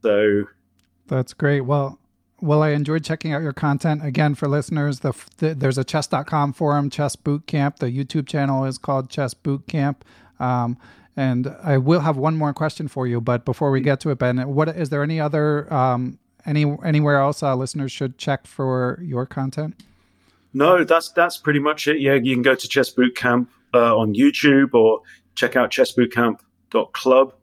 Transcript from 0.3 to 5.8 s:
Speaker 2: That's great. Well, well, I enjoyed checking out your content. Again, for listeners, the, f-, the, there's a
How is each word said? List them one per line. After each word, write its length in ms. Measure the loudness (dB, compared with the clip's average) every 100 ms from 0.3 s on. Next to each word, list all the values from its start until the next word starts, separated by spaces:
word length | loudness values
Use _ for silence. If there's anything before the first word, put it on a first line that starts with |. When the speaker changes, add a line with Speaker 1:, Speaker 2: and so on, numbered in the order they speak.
| 2 -2 _ _ _ _ _ _
Speaker 2:
That's 260 | -4 -4
great. 280 | -2 0 0
Well, 380 | 0 -2 -2 -10 _ _ _ _
well, 220 | 0 2
I 60 | 2
enjoyed 340 | 0 -2 -4
checking 300 | -4 -6 -4
out 80 | -4
your 100 | -6
content. 520 | -4 -2 0 -2 -2
Again, 300 | -4 0 0
for 140 | 0 -2
listeners, 540 | -2 -2 -2 -2 -2
the, 80 | -6
f-, 200 | -6 -14 _
the, 140 | -4
there's 240 | 0 -2
a 60 | -2